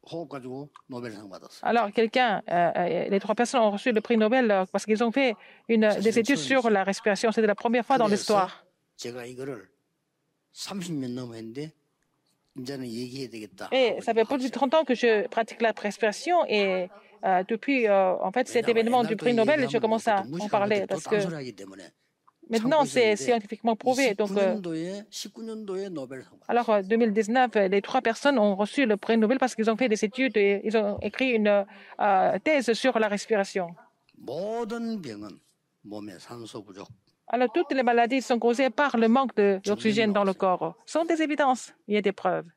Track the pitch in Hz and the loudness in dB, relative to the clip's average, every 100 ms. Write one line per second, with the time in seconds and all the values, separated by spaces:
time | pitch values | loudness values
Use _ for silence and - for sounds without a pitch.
0 | - 165 156 139 127 131 147 - _ 127 | -12 -12 -12 -12 -12 -12 -14 -20 _ -12
1 | 120 101 104 90 - - - 226 208 208 | -12 -12 -16 -18 -20 -8 0 0 0 0
2 | 226 254 247 185 - 170 170 - 175 170 | 2 2 2 0 0 2 2 2 0 0
3 | - 196 - 214 240 269 220 202 - 214 | 0 -2 0 -2 0 4 2 2 0 0
4 | - 233 214 262 240 196 185 196 208 214 | 2 2 4 4 4 2 2 -4 0 0
5 | 233 240 269 208 - - - 226 214 202 | 2 2 0 0 -10 -20 0 4 4 4
6 | 202 226 220 277 143 262 233 202 190 196 | 2 2 2 0 2 2 4 2 2 0
7 | - 190 233 214 220 202 240 240 214 262 | 0 2 0 2 2 2 0 0 2 2
8 | 220 202 - 208 185 - _ _ _ _ | 2 2 2 2 2 -4 _ _ _ _
9 | 123 123 120 127 135 123 92 _ _ _ | -12 -12 -14 -12 -10 -12 -16 _ _ _
10 | _ _ _ _ _ - - 196 175 151 | _ _ _ _ _ -16 -12 -10 -6 -6
11 | 127 123 123 113 110 120 156 _ _ _ | -6 -8 -10 -12 -12 -10 -12 _ _ _
12 | _ _ _ _ _ - 127 139 127 113 | _ _ _ _ _ -14 -10 -10 -8 -8
13 | 123 131 127 113 104 95 101 262 247 180 | -10 -10 -12 -12 -14 -14 -4 0 0 -2
14 | 214 220 220 285 254 240 262 320 311 240 | -2 0 0 0 -4 -2 0 2 2 0
15 | 240 214 - - 226 - 226 214 208 - | 2 2 0 -4 -4 -2 -2 -2 -6 -2
16 | 220 202 320 349 302 214 196 185 180 - | -2 -2 0 2 2 2 2 0 -4 -10
17 | _ _ 190 180 190 220 - 269 220 196 | _ _ 0 0 0 -4 0 0 4 4
18 | 190 - 190 240 254 247 226 226 226 247 | 4 0 -2 -2 0 0 2 2 2 2
19 | 240 214 247 233 220 302 247 269 226 220 | 0 -2 0 2 2 2 0 0 0 0
20 | 226 202 127 165 208 214 202 208 190 156 | 0 0 -2 -6 -2 0 2 0 -2 -6
21 | 220 214 190 160 131 95 98 98 85 _ | -2 -2 -2 -6 -10 -12 -16 -18 -20 _
22 | _ _ _ _ - 226 226 311 262 254 | _ _ _ _ -4 -2 2 2 2 2
23 | 220 208 139 233 - 214 233 226 - 254 | 2 2 0 -2 -2 -4 -2 -2 0 2
24 | 262 202 208 196 196 214 175 160 170 202 | 2 0 -2 2 2 0 -4 -6 -6 -8
25 | 214 - 214 226 226 220 208 190 196 165 | -12 -14 -14 -14 -12 -12 -8 -8 -8 -8
26 | 127 135 - - - 233 233 208 190 226 | -10 -12 -16 -20 -2 -2 2 0 2 2
27 | 233 202 208 247 247 220 190 202 - 262 | 2 2 0 2 2 2 2 2 0 -2
28 | 233 226 285 269 208 190 208 - 262 208 | 0 0 2 4 2 2 -2 0 2 2
29 | - 226 214 262 254 - 220 214 254 208 | 2 2 4 2 0 0 0 2 0 0
30 | 214 226 262 214 202 202 214 220 208 202 | -2 -2 0 2 2 2 0 0 0 -4
31 | 208 - 262 226 208 202 202 - - - | -6 -2 0 2 4 2 0 -10 -20 -2
32 | 214 190 185 190 302 302 240 226 262 233 | 2 4 2 0 2 0 2 0 0 0
33 | 214 202 - 214 196 196 175 175 - _ | 0 -2 -2 -2 0 -4 -8 -10 -20 _
34 | _ _ - 139 202 226 233 233 233 220 | _ _ -10 -6 -6 -6 -6 -6 -6 -8
35 | 147 104 104 - _ _ _ _ 104 104 | -10 -12 -14 -18 _ _ _ _ -14 -12
36 | 104 85 - 120 113 120 101 95 95 - | -12 -16 -16 -16 -14 -16 -16 -18 -18 -20
37 | _ _ - 240 247 339 349 269 240 233 | _ _ -6 -2 0 -2 -2 0 2 2
38 | 233 262 - 247 233 240 262 240 294 233 | 2 0 0 0 0 2 0 0 0 2
39 | 226 240 262 - 202 196 196 208 220 208 | 4 4 2 2 2 2 -2 -2 0 2
40 | 220 202 196 185 190 180 160 - - 302 | 2 2 0 0 0 0 -2 -8 -6 -4
41 | 330 330 311 294 277 262 - _ - 208 | 0 0 0 2 2 2 -4 _ -2 0
42 | 202 190 190 165 170 | 0 -2 -2 -2 -6